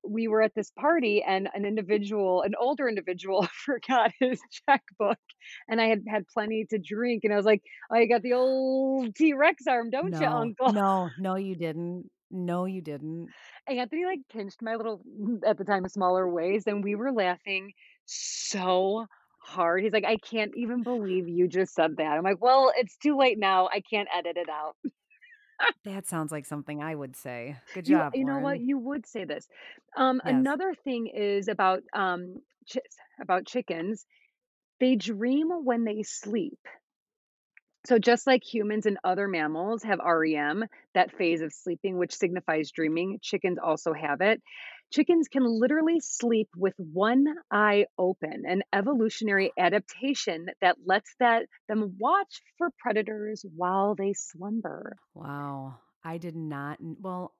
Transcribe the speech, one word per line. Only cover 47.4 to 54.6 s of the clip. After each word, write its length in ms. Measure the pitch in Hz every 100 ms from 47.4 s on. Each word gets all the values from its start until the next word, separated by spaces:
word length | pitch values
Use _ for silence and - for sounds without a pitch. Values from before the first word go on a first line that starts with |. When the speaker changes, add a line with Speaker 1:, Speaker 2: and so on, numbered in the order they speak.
| -
Speaker 1:
eye 360 | 202 208 208 202 -
open, 460 | 180 190 156 - -
an 160 | 185 -
evolutionary 800 | - 208 277 220 - 220 196 190 -
adaptation 880 | 175 208 202 - 269 277 - 165 175 -
that 160 | 185 175
lets 300 | 175 196 - _
that, 280 | 247 233 - - -
them 280 | 214 208 185
watch 440 | 233 381 392 - _ _
for 120 | 349 -
predators 680 | 254 214 214 214 208 214 196 160
while 380 | 180 190 202
they 180 | 202 196
slumber. 840 | 196 - 160 196 226